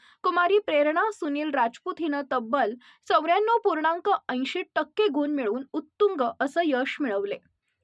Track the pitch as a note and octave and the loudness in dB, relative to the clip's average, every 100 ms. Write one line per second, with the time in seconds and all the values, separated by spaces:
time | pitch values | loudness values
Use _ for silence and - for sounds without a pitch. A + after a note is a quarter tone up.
0 | _ _ F#4 F4 F4 G#4 F#4+ D4+ D4 E4 | _ _ -2 2 2 2 2 2 2 2
1 | A4 G#4 D#4 C#4+ D#4 C#4 A#3 - F4+ - | -2 -2 -4 -4 -2 0 -2 -4 -10 -6
2 | D#4+ C#4+ C#4 C4 A3+ C#4 G#3+ A#3+ - _ | -4 -4 -4 -4 -2 0 0 -4 -14 _
3 | - E4+ D#4+ F#4 G#4+ A#4 G#4 D#4 D#4+ F4 | 0 2 4 2 4 2 2 0 0 0
4 | G4+ F#4+ - B3+ C4 F4+ - D#4+ D4+ - | 0 0 0 -4 -4 -6 -4 -4 -2 0
5 | G#4+ C#4+ C#4+ C#4+ A3 A#3+ C4+ D#4 - - | 0 2 -2 -2 -2 -4 -6 -8 -8 2
6 | G#4 E4+ A#3 - C4+ E4+ E4+ B3 C4+ - | 2 2 -2 -2 -2 0 0 0 -2 -4
7 | C#4+ G3+ G3+ - _ _ _ _ | -2 -2 -4 -6 _ _ _ _